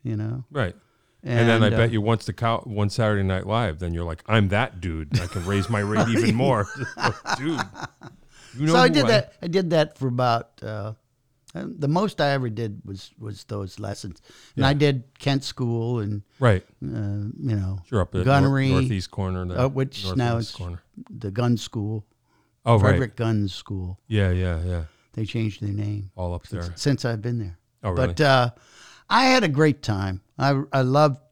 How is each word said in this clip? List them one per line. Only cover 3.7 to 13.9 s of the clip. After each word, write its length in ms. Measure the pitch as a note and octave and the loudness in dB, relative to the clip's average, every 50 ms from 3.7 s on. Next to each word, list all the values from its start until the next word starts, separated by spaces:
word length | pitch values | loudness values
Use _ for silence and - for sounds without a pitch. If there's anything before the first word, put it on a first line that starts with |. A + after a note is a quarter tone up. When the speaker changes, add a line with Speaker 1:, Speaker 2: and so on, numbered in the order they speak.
| D#2 D2+ | -4 -4
Speaker 2:
then 140 | F2+ F2 E2+ | -6 -4 -4
you're 100 | E2+ E2+ | -4 -4
like, 180 | E2+ E2 - - | -6 -8 -10 -4
"I'm 220 | - A2 A2+ G#2 F#2+ | 0 2 4 4 4
that 320 | F#2+ G#2 B2 C3+ - F2+ | 2 0 0 -2 -4 -8
dude. 360 | E2+ F#2 D#2+ D#2+ D#2+ D2 E2+ A#2+ | -6 -6 -6 -6 -6 -2 -2 -2
I 60 | - | -2
can 180 | F2+ - G2 E2+ | -2 -6 -6 -4
raise 240 | F2+ G2+ G2 F#2 G2 | 0 0 0 0 0
my 100 | A#2 G#2 | -2 -2
rate 280 | G2+ G2+ G#2+ G#2+ - | -2 0 0 0 2
Speaker 1:
<laughs> 100 | A#2 A#2 | 2 2
Speaker 2:
even 180 | A#2 A#2 G#2+ G#2+ | 2 2 2 2
more." 320 | A#2 C3 C#3 B2+ G#2+ G#2 - | 2 2 2 2 2 0 -4
<laughs> 680 | - C3+ A#2+ - - - - - - - - - G3+ | -6 -10 -10 -10 -8 -4 -4 -4 -4 -4 -6 -6 -6
Dude, 240 | - C3 D#3+ - - - - - - - - _ _ - C#3+ - - _ _ _ - - - - | -4 -4 -4 -4 -4 -6 -8 -8 -14 -14 -14 _ _ -20 -20 -20 -20 _ _ _ -20 -20 -18 -8
you 80 | A#2 D3 | -2 0
know 80 | D#3 E3 | 4 6
Speaker 1:
So 40 | - | 6
I 100 | B3+ - | 6 6
Speaker 2:
who 40 | - | 6
Speaker 1:
did 120 | D4+ C4+ | 4 4
Speaker 2:
I 20 | |
Speaker 1:
that. 260 | - - B2+ - - _ _ | 4 4 2 2 -2 _ _
I 60 | - | -8
did 220 | F3 E3 F#3+ F#3+ E3 | -2 0 0 0 2
that 280 | E3+ D#3+ D3 - - | 2 2 2 2 -2
for 120 | - C3 C3 | -6 -4 -2
about, 520 | A#2+ B2 B2+ B2 A#2 A#2 A#2 _ _ - | 0 0 2 2 2 0 -2 _ _ -14
uh, 320 | - A2 G#2+ G#2+ G2+ A2 A2+ _ _ _ _ _ _ _ _ _ _ _ - | -12 -10 -8 -8 -8 -10 -10 _ _ _ _ _ _ _ _ _ _ _ -12
and 260 | E3 - - - E3 | -12 -10 -10 -8 -4
the 80 | D3 | -2
most 320 | C#3 D3+ F3 G#3 G3+ - - | 0 0 0 0 -2 0 0
I 120 | D#3 C#3+ | 0 0
ever 180 | C#3 C#3 B2+ A#2 | 2 0 -2 -4
did 320 | G#2+ G#2+ A#2 A2 G#2 A2 - | -4 -4 -6 -6 -8 -10 -12
was, 280 | - G2 F#2+ - - _ | -12 -14 -14 -14 -18 _
was 280 | _ A2 G#2+ G2+ G2 - | _ -12 -12 -12 -14 -12
those 340 | _ G#2+ G2+ G2 F#2+ - - | _ -8 -8 -8 -10 -10 -10
lessons. 420 | G#2 G2+ | -8 -8